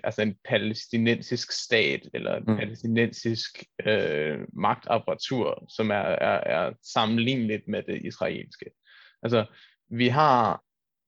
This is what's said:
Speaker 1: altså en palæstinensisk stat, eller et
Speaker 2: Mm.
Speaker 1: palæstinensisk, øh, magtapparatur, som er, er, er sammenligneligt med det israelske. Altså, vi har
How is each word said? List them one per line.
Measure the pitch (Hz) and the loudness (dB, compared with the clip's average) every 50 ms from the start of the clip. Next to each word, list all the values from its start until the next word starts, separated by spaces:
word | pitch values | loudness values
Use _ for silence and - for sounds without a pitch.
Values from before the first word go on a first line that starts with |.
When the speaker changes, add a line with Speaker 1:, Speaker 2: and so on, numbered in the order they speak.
| - | -6
Speaker 1:
altså | 113 110 - | -4 0 0
en | 107 107 98 - - | 0 0 -2 -4 -4
palæstinensisk | - 123 104 104 110 107 - - - - 113 113 117 117 - - - 123 120 - - | 0 0 0 0 -2 -4 -6 -6 -2 0 2 4 4 2 0 -2 -4 -4 -4 -4 -8
stat, | - - - - 123 113 95 69 67 - - - - | -8 -10 -2 2 2 2 4 2 0 -2 -4 -8 -8
eller | - - - - | -6 -2 -2 -2
et | - - | -2 0
Speaker 2:
Mm. | 113 110 | 0 0
Speaker 1:
palæstinensisk, | 101 104 104 113 - - 117 113 117 117 113 - - - 113 113 110 - - - - - - _ - - | 0 -2 -6 -8 -6 -2 0 2 2 2 2 -2 -4 -4 -4 -2 -2 -6 -8 -10 -16 -20 -12 _ -4 0
øh, | 107 110 98 92 82 76 76 76 78 73 55 50 - | 2 2 2 2 0 0 0 0 -2 -2 -4 -8 -10
magtapparatur, | - 71 92 107 107 - - - 117 110 - 92 92 - - - 131 120 98 71 - - - - | -6 -2 0 0 0 0 0 0 0 0 0 -2 -4 -4 -4 -4 -2 0 0 0 -2 -4 -10 -10
som | - - 110 107 | -4 -2 0 0
er, | 104 | 2
er, | 101 - - 87 - - 101 101 76 - - 64 85 90 | 0 0 0 0 2 2 2 2 2 0 0 0 0 0
er | 67 - - | -2 -4 -10
sammenligneligt | - - - 127 110 110 113 117 117 127 135 127 113 107 104 101 - - | -14 -4 0 0 2 2 2 2 2 2 0 0 0 -2 -2 -4 -4 -6
med | 107 98 | -6 -4
det | - - - - - | -4 -6 -8 -6 -8
israelske. | - - - 90 87 90 - - - - - - - - _ _ _ - - - - _ _ | -10 -6 -4 -4 -4 -4 -6 -10 -14 -16 -18 -18 -18 -18 _ _ _ -20 -20 -20 -20 _ _
Altså, | - 117 120 113 104 - - - - _ _ _ _ _ | -2 2 2 2 2 0 -8 -20 -20 _ _ _ _ _
vi | 117 117 123 120 | -2 0 2 2
har | 123 147 156 147 127 120 113 98 80 - - _ _ _ _ _ _ _ _ | 4 4 6 6 6 6 4 2 0 -2 -8 _ _ _ _ _ _ _ _